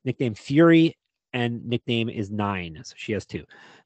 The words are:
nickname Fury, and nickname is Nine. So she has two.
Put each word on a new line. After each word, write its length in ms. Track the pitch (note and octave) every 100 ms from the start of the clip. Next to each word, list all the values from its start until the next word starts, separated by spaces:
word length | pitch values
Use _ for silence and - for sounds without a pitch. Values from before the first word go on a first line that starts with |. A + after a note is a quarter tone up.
nickname 300 | C3 - B2
Fury, 640 | G#2 - C#3+ E3 E3 E3 - _ _ _
and 320 | B2 A#2+ A#2
nickname 440 | A#2 A#2+ - A#2 A2+
is 240 | A#2+ G2
Nine. 480 | G#2+ G2+ G2 E2+ D#2
So 120 | - -
she 160 | -
has 120 | G2+
two. 200 | - E2 - - - -